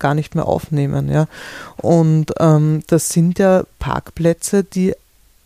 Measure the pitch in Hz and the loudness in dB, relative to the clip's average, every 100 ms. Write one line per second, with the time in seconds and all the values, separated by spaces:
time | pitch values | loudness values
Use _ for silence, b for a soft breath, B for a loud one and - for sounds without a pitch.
0 | 143 147 147 160 - - - 147 143 143 | -2 -2 -2 -4 -2 -2 -2 -2 -2 -2
1 | 139 147 156 B B B B B - 170 | -2 0 -2 B B B B B 0 2
2 | 160 156 151 - 165 151 151 156 - 165 | 4 2 0 0 2 4 2 -2 0 0
3 | - - 170 175 196 185 - - - 127 | 0 0 0 2 2 2 0 -8 -6 -6
4 | - - 165 165 - 202 190 185 185 - | -6 -2 -2 0 -2 -2 -2 -2 -2 -2
5 | _ _ _ _ | _ _ _ _